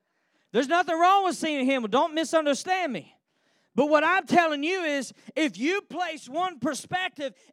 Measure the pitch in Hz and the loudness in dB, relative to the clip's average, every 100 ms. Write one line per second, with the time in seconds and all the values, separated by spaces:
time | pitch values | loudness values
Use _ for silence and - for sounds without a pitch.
0 | _ _ _ _ _ 214 277 339 349 330 | _ _ _ _ _ -2 2 2 2 2
1 | 349 403 370 269 320 285 254 269 220 240 | 4 4 2 0 -2 0 0 0 0 0
2 | 330 302 311 320 294 269 359 370 330 185 | 2 0 0 0 0 -2 -2 -2 -2 -6
3 | - _ _ _ _ _ _ - 294 302 | -12 _ _ _ _ _ _ 0 4 4
4 | 311 381 294 339 320 294 311 381 320 285 | 4 0 2 2 2 0 -2 -2 -2 -4
5 | 233 - - - 302 175 277 403 - 320 | -6 -14 -8 -2 -2 -2 -2 -2 -4 -6
6 | 349 311 240 302 370 285 285 262 - 359 | -6 -8 -8 -4 -4 -4 -4 -4 -6 -6
7 | 370 - 277 - _ | -6 -6 -10 -10 _